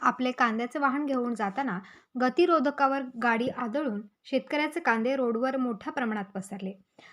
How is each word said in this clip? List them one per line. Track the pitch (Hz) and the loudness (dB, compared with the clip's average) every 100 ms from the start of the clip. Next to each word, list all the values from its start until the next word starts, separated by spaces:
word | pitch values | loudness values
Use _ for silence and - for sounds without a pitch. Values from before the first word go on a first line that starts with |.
आपले | 247 233 254 | 0 2 0
कांद्याचे | 247 240 220 240 311 | 2 2 2 -2 0
वाहन | 277 269 294 | 0 0 0
घेऊन | 262 240 | 0 -2
जाताना | 226 202 196 269 180 190 - _ 247 | -2 -2 -2 -2 -4 -8 -18 _ -2
गतिरोधकावर | 254 247 349 330 277 285 277 277 254 240 | 2 4 4 4 4 2 2 2 -4 -2
गाडी | 233 226 254 | 0 2 0
आदळून | 269 240 254 294 202 214 _ | -2 -2 -2 -2 -4 -8 _
शेतकऱ्याचे | - 262 269 294 302 311 | -4 -4 0 -2 -2 0
कांदे | 330 226 233 269 | 2 2 2 0
रोडवर | 247 226 262 262 | 0 0 0 0
मोठ्या | 247 214 302 | -2 -4 -6
प्रमाणात | 294 233 214 | -4 -2 -2
पसरले. | 196 196 185 202 190 196 _ _ - | -6 -8 -8 -8 -10 -10 _ _ -20